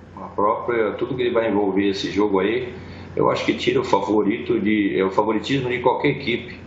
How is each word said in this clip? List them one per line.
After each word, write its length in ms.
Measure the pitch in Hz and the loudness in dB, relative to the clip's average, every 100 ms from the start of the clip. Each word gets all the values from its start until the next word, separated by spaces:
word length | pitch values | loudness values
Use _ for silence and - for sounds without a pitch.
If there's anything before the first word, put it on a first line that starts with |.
| - 98 | -18 -14
a 80 | 92 | -10
própria, 680 | - 104 117 - 117 104 | 0 0 0 0 0 0
tudo 220 | 95 120 | -2 -4
que 140 | 131 120 | -2 0
vai 200 | 113 113 | 2 2
envolver 400 | 101 101 95 101 | 2 2 2 2
esse 200 | 95 92 | 0 -2
jogo 300 | 90 104 95 | 0 2 2
aí, 340 | 98 123 127 - - - - | 2 0 -4 -10 -14 -16 -6
eu 140 | - 123 | 0 2
acho 160 | 131 | 2
que 80 | - | 0
tira 260 | 113 - 95 | 0 2 0
o 40 | |
favorito 760 | - 98 104 107 98 117 - 113 | 2 0 2 2 2 0 0 0
de, 400 | 101 107 98 - | 2 2 2 2
é 40 | |
o 80 | 95 | 2
favoritismo 580 | 110 104 107 101 135 123 | 2 0 0 0 -2 -2
de 100 | 123 | 0
qualquer 300 | 127 - 143 | 0 2 0
equipe. 500 | - - 117 - - | 0 -2 -4 -6 -16